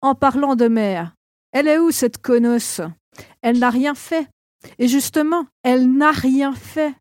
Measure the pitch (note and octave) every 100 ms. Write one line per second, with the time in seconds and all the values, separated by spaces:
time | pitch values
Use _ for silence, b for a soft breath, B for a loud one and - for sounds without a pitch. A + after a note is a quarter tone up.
0 | C4+ C4 C#4 B3+ C#4+ B3+ A#3 A3+ G#3 F#3
1 | E3+ _ _ _ _ B3+ D4 D4+ E4 C#4+
2 | A#3+ - - A#3+ A#3+ A#3+ A3+ - E3 E3+
3 | _ B B B A#3 A#3+ B3 A#3+ C#4+ C#4+
4 | - E4 C#4+ _ _ _ B B B3 C4+
5 | C4 D#4+ D4+ E4+ C#4+ _ B3+ B3+ B3+ C4
6 | D4+ D4 C4 C4 C#4 C4 - - D4+ C4+